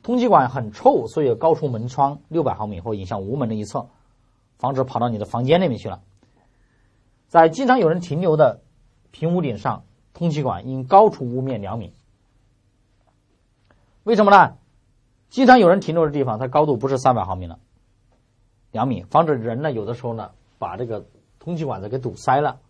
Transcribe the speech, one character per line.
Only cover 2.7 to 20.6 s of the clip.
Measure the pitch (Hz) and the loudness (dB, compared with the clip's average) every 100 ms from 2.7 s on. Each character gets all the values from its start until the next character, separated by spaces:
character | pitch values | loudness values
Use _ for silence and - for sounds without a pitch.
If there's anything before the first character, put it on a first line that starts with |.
| 92 | -8
或 | 113 | -8
影 | 104 | -8
向 | 92 107 | -8 -8
屋 | 98 143 | -6 -6
门 | 117 | -6
的 | 107 | -6
一 | |
侧， | 104 135 - _ _ _ _ _ _ _ | -8 -10 -12 _ _ _ _ _ _ _
防 | 123 | -4
止 | 131 | -4
跑 | 131 120 | -4 -2
到 | 120 | -2
你 | 107 | -2
的 | |
房 | 101 117 | -6 -4
间 | 127 170 | 0 2
那 | 180 | 2
边 | 107 | -4
去 | 107 | -10
了。 | 92 _ _ _ _ _ _ _ _ _ _ _ _ _ | -14 _ _ _ _ _ _ _ _ _ _ _ _ _
在 | 170 165 | 4 4
经 | 247 262 | 2 0
常 | 254 | 2
有 | 165 | 2
人 | 175 | 0
停 | 175 147 | -4 -4
留 | 185 156 | 0 4
的 | 135 - _ _ _ _ _ | 2 2 _ _ _ _ _
平 | - 160 | -8 -4
屋 | 175 | -2
顶 | 147 101 | -4 -6
上， | 131 104 _ _ _ | -6 -8 _ _ _
通 | - 170 | -6 -4
气 | 147 | -2
管 | 131 90 120 | -4 -6 -8
应 | 131 | -10
高 | 131 196 214 | 4 6 6
出 | - | 2
屋 | 123 123 | -8 -6
面 | 131 117 | -6 -8
两 | 98 113 | -8 -10
米。 | 90 _ _ _ _ _ _ _ _ _ _ _ _ _ _ _ _ _ _ _ _ _ | -12 _ _ _ _ _ _ _ _ _ _ _ _ _ _ _ _ _ _ _ _ _
为 | - 214 | -2 2
什 | |
么 | 202 | 6
呢？ | 196 160 - _ _ _ _ _ _ _ | 8 6 0 _ _ _ _ _ _ _
经 | - 262 | 2 8
常 | 254 | 8
有 | 175 | 8
人 | 196 | 4
停 | - | 0
留 | 165 156 | 0 0
的 | |
地 | 143 | 0
方， | 123 110 | -4 -4
它 | 131 | -2
高 | 151 | 0
度 | 151 120 | 0 0
不 | 135 | -2
是 | 131 | 0
三 | 131 | 2
百 | 117 | 0
毫 | 92 | -2
米 | 92 87 | -8 -10
了， | - _ _ _ _ _ _ _ _ _ _ _ | -16 _ _ _ _ _ _ _ _ _ _ _
两 | - 131 | -4 -4
米， | 101 | -4
防 | 90 147 165 | -2 0 0
止 | |
人 | 131 113 117 | -2 -4 -4
呢， | 156 | -6
有 | 117 | -6
的 | 101 | -8
时 | 117 | -8
候 | 120 | -8
呢， | 113 98 _ _ | -10 -12 _ _
把 | _ | _